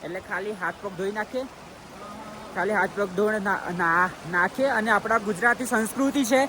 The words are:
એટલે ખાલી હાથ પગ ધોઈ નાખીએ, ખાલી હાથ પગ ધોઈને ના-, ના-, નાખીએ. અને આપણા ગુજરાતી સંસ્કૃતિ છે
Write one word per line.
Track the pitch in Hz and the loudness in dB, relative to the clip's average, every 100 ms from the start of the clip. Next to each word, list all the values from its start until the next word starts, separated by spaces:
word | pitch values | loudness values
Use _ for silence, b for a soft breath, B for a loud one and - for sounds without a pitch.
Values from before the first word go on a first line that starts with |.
એટલે | 156 180 | -8 -10
ખાલી | 190 190 202 | -6 -6 -6
હાથ | 208 175 175 | -4 -6 -6
પગ | 202 180 | -10 -6
ધોઈ | 196 | -4
નાખીએ, | 214 214 254 262 - - - - - - - - - - - | -4 -4 -4 -6 -12 -18 -18 -18 -16 -16 -14 -14 -14 -10 -2
ખાલી | 185 | 0
હાથ | 208 185 - | 2 2 0
પગ | 202 | -2
ધોઈને | 180 208 214 | 2 2 2
ના-, | 202 190 - 175 | 0 -2 -2 0
ના-, | 170 165 185 - 156 | 4 4 4 0 -4
નાખીએ. | 175 180 - 269 | 2 2 2 2
અને | 233 220 | 2 4
આપણા | 208 214 226 | 2 4 2
ગુજરાતી | 208 185 240 240 247 | 2 2 2 2 2
સંસ્કૃતિ | 240 220 - 269 285 240 | 0 0 0 2 2 4
છે | 262 | 4